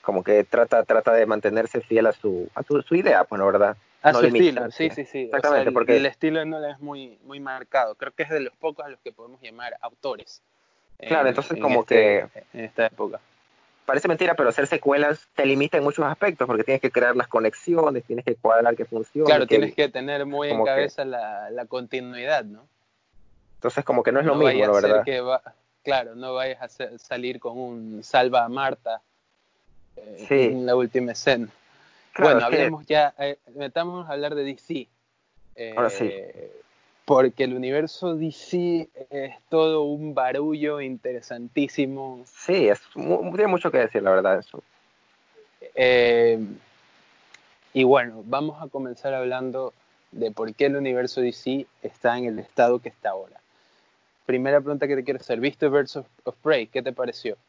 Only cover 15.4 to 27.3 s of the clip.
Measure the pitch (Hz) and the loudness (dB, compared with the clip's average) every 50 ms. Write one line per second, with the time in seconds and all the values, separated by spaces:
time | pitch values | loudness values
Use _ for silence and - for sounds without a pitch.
15.4 | 139 135 139 135 143 147 - 156 139 143 143 - 156 139 156 _ 202 202 170 - | 2 2 2 2 0 0 0 0 0 0 0 0 -2 -2 0 _ -2 -2 0 0
16.4 | 127 123 120 107 110 - 135 135 - 127 - 123 123 120 120 123 117 - - 113 | -2 0 0 0 2 0 0 0 0 0 2 2 2 4 2 0 -2 0 0 0
17.4 | 110 110 - - - 175 170 165 160 151 135 123 - _ 123 120 - - 117 - | 0 0 -2 -2 -4 0 2 2 2 2 0 -2 -6 _ -8 -6 -4 -4 -4 0
18.4 | - 110 113 113 117 117 113 - 117 - 117 113 110 _ _ 147 156 147 151 147 | 2 4 4 6 6 4 2 0 -6 -6 -6 -8 -8 _ _ 0 4 6 6 4
19.4 | 131 - 113 110 107 107 - - 147 139 - 131 131 143 147 143 139 143 143 143 | 6 4 4 4 4 2 0 0 0 0 0 -6 -6 -4 -4 -4 -4 -4 -4 -4
20.4 | 147 143 147 113 110 135 135 135 147 143 - - 139 135 127 120 110 107 107 98 | -2 -2 0 0 0 2 2 0 0 -2 -4 -6 -8 -6 -6 -8 -8 -8 -10 -10
21.4 | 104 101 113 123 120 113 - 127 123 110 - 131 127 123 123 123 123 139 156 139 | -10 -10 -10 -10 -10 -8 -8 -10 -8 -8 -10 -10 -10 -10 -12 -8 -4 -2 -2 -2
22.4 | 113 104 104 107 131 _ _ _ _ _ _ _ _ _ _ - - _ _ _ | -2 -6 -16 -20 _ _ _ _ _ _ _ _ _ _ _ -20 -20 _ _ _
23.4 | _ _ - - - 123 - 143 - - 131 123 - 120 120 139 151 160 139 143 | _ _ -18 -6 -4 -4 -4 -2 -2 0 0 2 2 2 2 2 2 2 2 4
24.4 | 151 131 131 131 - 104 104 101 98 104 107 107 - 139 135 127 123 127 131 127 | 4 4 4 4 2 4 4 4 4 4 4 2 2 0 -4 -4 -2 -2 -4 -4
25.4 | _ - _ _ _ _ _ _ _ 143 139 131 120 117 113 120 131 131 131 127 | _ -10 _ _ _ _ _ _ _ -2 -2 -2 -2 -6 -14 -14 -12 -8 -6 -6
26.4 | 131 131 127 123 127 120 _ _ 131 107 120 117 - - 127 123 123 127 | -6 -6 -6 -10 -14 -18 _ _ -12 -12 -12 -18 -12 -10 -10 -8 -6 -8